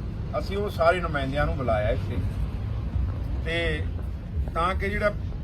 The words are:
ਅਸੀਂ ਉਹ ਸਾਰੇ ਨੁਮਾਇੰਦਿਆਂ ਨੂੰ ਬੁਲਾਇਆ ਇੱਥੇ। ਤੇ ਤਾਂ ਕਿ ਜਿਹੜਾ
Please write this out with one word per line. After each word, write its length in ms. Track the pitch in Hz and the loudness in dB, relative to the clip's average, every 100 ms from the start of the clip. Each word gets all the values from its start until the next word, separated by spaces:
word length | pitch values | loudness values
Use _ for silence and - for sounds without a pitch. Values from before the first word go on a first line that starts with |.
| - - - - | -6 -6 -4 -2
ਅਸੀਂ 180 | - 196 | -2 -2
ਉਹ 120 | 202 | -2
ਸਾਰੇ 320 | 180 165 180 | 4 6 6
ਨੁਮਾਇੰਦਿਆਂ 440 | 165 147 135 147 151 | 2 0 0 2 2
ਨੂੰ 120 | 143 | 2
ਬੁਲਾਇਆ 320 | 120 107 104 | 2 2 2
ਇੱਥੇ। 280 | 127 - - - - - - - - - - - - - - 160 | 2 0 0 0 0 -2 -2 -4 -2 -2 0 0 -2 -2 -2 -2
ਤੇ 380 | 170 165 151 - - - - - - - | 0 0 0 -2 -4 -4 -6 -4 -2 -2
ਤਾਂ 200 | 165 175 190 | 0 0 0
ਕਿ 140 | 202 | 0
ਜਿਹੜਾ 200 | 208 208 - - - | 2 2 0 -4 -4